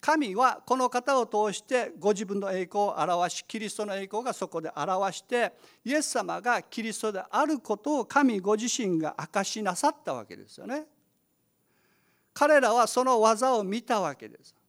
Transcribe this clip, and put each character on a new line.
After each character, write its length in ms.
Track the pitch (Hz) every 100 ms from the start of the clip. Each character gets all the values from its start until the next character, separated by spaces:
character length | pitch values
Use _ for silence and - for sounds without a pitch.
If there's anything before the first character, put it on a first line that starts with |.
神 340 | - 311 247
は 280 | 190 254 -
こ 140 | - 254
の 100 | 247
方 320 | 247 247 269
を 60 | 226
通 260 | 208 214
し 80 | 190
て 320 | - 254 - -
ご 140 | 190
自 120 | 202
分 160 | 202 202
の 100 | 196
栄 120 | 190
光 220 | 180 202
を 120 | 202 -
表 320 | 160 175 175
し、 140 | - -
キ 120 | 226
リ 80 | 214
ス 80 | -
ト 80 |
の 100 | 208
栄 80 | 196
光 220 | 190 208
が 80 | 254
そ 160 | 208 175
こ 140 | 165
で 100 | 160
表 380 | - 151 185 196
し 80 | 175
て、 300 | _ 240 208 - - _
イ 80 | 214
エ 80 | 294
ス 120 | 302
様 280 | 247 196 170
が 220 | 220 226
キ 200 | - -
リ 80 | 226
ス 100 | -
ト 120 | 220
で 100 | 196 -
あ 140 | 208
る 140 | 302 302
こ 180 | - 208
と 240 | 285 294
を 60 | 226
神 340 | 277 269 208
ご 140 | 185
自 100 | 214
身 340 | 233 - 208 170
が 160 | 156 -
証 340 | 156 196 190
し 100 | 220
な 140 | 202 180
さ 140 | 285
っ 60 | 311
た 120 | -
わ 100 | 131
け 120 | 104 -
で 120 | 98
す 80 | -
よ 100 | -
ね。 200 | 277 311 _ _ _ _ _ _ _ _ _ _ _ _ _ _
彼 280 | - 294 302
ら 120 | 247
は 140 | 233 226
そ 180 | -
の 160 | 254 247
技 340 | 220 220 262
を 80 | 240
見 200 | 196 214
た 180 | - 226
わ 140 | 170
け 140 | 135 110
で 140 | 113
す。 120 | - _